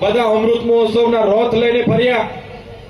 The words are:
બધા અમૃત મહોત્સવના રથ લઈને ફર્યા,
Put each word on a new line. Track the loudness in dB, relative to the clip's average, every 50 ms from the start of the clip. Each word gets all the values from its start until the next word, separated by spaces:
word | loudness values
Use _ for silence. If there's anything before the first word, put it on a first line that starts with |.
બધા | -2 0 0 2 2 2 2
અમૃત | 2 2 2 0 0 0
મહોત્સવના | 2 2 2 2 2 2 2 2 2 2 2 2 2
રથ | 2 2 0 0 0
લઈને | 0 0 0 0 0 0
ફર્યા, | 0 0 2 2 0 0 -2 -4 -6 -10 -14 -16 -16 -18 -18 -18 -18 -20 -20 -10